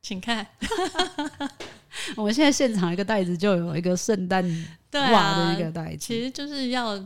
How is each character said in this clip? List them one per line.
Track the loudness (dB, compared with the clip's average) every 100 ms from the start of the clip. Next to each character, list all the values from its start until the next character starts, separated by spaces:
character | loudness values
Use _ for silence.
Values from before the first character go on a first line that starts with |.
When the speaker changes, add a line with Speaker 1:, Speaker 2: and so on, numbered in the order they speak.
Speaker 1:
请 | -8 -8
看。 | -4 -4 -4 _ -4 -2 -2 -2 -4 -2 -8
<laughs> | -6 -8 -8 -18 -18 _ -12 -10 -2
Speaker 2:
我 |
们 | 0
现 | 4
在 | 4
现 | 6 2
场 | 2 0
一 | 0
个 |
袋 | 0 0
子 | 0 0
就 | 2 2
有 | 2 -2
一 |
个 | 0 0
圣 | 0 0 2
诞 | 0 0 -2 -6 -14 _
Speaker 1:
对 | 0
啊， | 6
Speaker 2:
袜 | 6 6 4
的 | 2
一 | 0
个 | -2
袋 | -4 -8
子。 | -8
Speaker 1:
其 | -6 -4
实 | -4
就 | -6 -8
是 | -4 -2
要 | -2 -2 -4